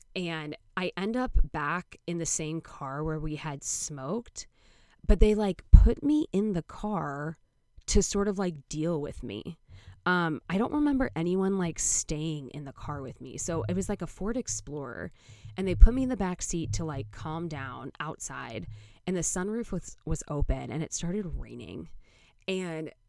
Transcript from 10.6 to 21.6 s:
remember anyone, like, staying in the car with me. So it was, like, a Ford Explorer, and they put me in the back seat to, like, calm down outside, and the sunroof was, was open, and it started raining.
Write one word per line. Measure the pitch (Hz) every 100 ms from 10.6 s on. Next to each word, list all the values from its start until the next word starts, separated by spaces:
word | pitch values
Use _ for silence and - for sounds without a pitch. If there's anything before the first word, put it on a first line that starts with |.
| 233
remember | 294 294 269 262 -
anyone, | 170 185 190 196
like, | 175 -
staying | - - - 151 160 151 135
in | - 143
the |
car | - - 143
with | 131 -
me. | 131 -
So | - 165 107
it | 180
was, | 185
like, | 202
a | -
Ford | - 196 240
Explorer, | - - - 147 131 - 120 - - - - -
and | 190
they | 180
put | -
me | 247
in | 262
the | 247
back | 190 180
seat | - 170 156
to, | 104 160
like, | 139 110
calm | - 160 160 170
down | 151 135 127 131 -
outside, | 147 - - 131 127 117 175 - - - -
and | 185
the |
sunroof | 160 190 190 220 240
was, | 180 - - -
was | 156 -
open, | 147 143 135 131
and | 143
it | 165
started | - 170 196 185 143
raining. | 120 120